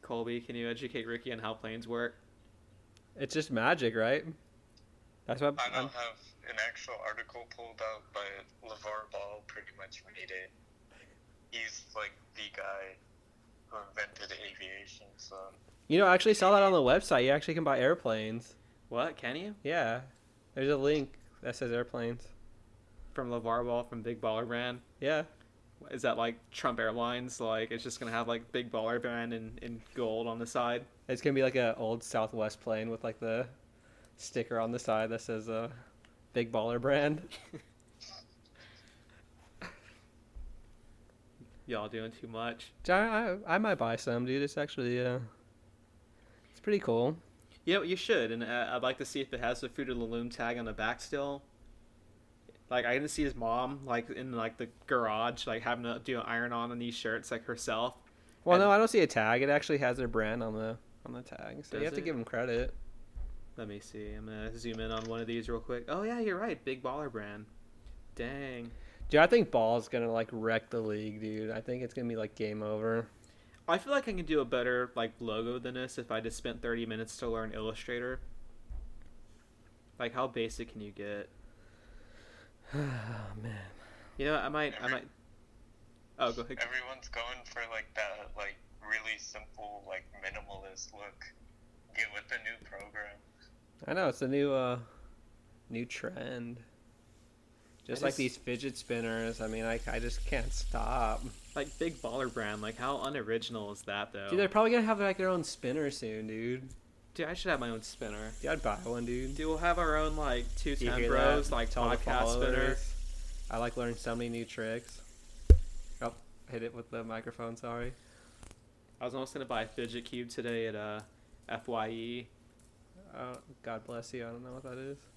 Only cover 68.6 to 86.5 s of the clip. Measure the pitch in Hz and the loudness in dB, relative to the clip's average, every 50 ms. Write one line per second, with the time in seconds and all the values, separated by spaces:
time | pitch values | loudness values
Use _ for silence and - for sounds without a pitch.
68.6 | 120 117 117 - - - - - - - - 151 160 180 233 240 208 - - 127 | -8 -8 -10 -12 -14 -14 -12 -8 -4 6 10 10 10 12 10 8 8 8 6 6
69.6 | 113 110 117 120 107 - - 123 117 117 113 113 113 110 - 113 110 113 113 113 | 6 8 6 4 2 0 -2 0 0 2 2 0 0 0 -2 0 2 4 2 2
70.6 | 110 - - 117 110 110 104 107 107 107 107 107 107 110 107 107 110 110 110 113 | 2 0 -2 -2 0 0 0 -2 -2 -4 -6 -6 -6 -4 -4 -4 -4 -4 -4 -6
71.6 | 113 - 123 127 127 120 - - 123 117 117 110 107 104 - - 113 107 107 107 | -4 -4 -4 -4 -4 -6 -6 -4 -2 -2 -2 -2 -2 -4 -4 -4 -2 -2 -2 -2
72.6 | 107 107 107 107 110 113 113 117 117 - - - - - - - - - - - | -2 -2 -2 0 0 2 2 0 0 -4 -10 -20 -20 -20 -20 -20 -20 -20 -20 -14
73.6 | - - 170 196 - 269 285 277 269 233 208 180 170 147 160 151 139 120 127 127 | 0 2 2 2 2 2 2 2 2 0 -4 -4 0 2 4 2 4 4 2 2
74.6 | 120 123 123 123 123 120 123 123 113 113 113 - 123 113 107 110 113 117 123 127 | 2 4 2 2 0 0 -2 -2 -2 -2 -4 -4 -4 -2 0 0 0 0 -2 -4
75.6 | 120 123 127 127 127 127 - - 120 - 113 110 113 113 - - - 127 120 120 | -4 -6 -6 -6 -6 -6 -6 -8 -6 -2 -2 -2 -2 -2 -6 -4 -4 -4 -6 -2
76.6 | - 120 117 117 117 113 110 110 113 110 - - - 120 110 113 110 110 110 110 | -2 -2 0 0 0 -2 -2 -4 -4 -6 -6 -6 -4 -2 -2 -2 -2 -4 -4 -4
77.6 | 110 110 110 - - - 123 120 123 123 131 131 - - - - - - - - | -4 -4 -4 -6 -6 -4 -4 -2 -2 -4 -4 -6 -6 -8 -10 -10 -12 -12 -14 -16
78.6 | - - - - - - - - - - - - - - - - - - - - | -12 -8 -8 -8 -6 -8 -10 -12 -12 -14 -16 -18 -18 -18 -20 -20 -20 -20 -20 -20
79.6 | - - - - - - - - 127 120 117 123 131 131 120 123 113 113 - - | -20 -20 -20 -20 -20 -20 -8 -4 -4 -4 0 0 -2 0 0 0 -2 -2 -2 -6
80.6 | 120 113 - 110 107 104 104 - 101 101 104 101 101 - - - - - - - | -8 -8 -8 -12 -12 -10 -10 -10 -8 -6 -6 -6 -8 -10 -14 -20 -20 -20 -20 -20
81.6 | - - - - - - - - - - - - - - - - - - - - | -20 -20 -20 -20 -20 -20 -20 -20 -20 -20 -20 -20 -20 -20 -20 -20 -20 -20 -20 -20
82.6 | - - - 143 147 139 127 120 110 110 113 104 104 101 101 107 107 117 107 101 | -18 -6 -4 -2 -2 -2 -2 -4 -6 -6 -8 -8 -8 -8 -8 -8 -8 -8 -8 -8
83.6 | 98 95 - - - - - - - - - - 139 147 156 147 95 139 147 151 | -10 -12 -14 -16 -18 -18 -20 -20 -20 -18 -8 -2 0 2 2 2 0 0 0 0
84.6 | 151 143 - - 123 127 135 127 - - - - - - - - - - - - | 0 0 -2 -4 -2 -2 -2 -2 -4 -10 -20 -20 -20 -20 -20 -20 -20 -20 -20 -20
85.6 | - - - - - - - - - - - - 127 120 117 120 117 120 | -20 -20 -20 -20 -20 -20 -20 -20 -20 -20 -4 0 0 0 0 -2 -6 -8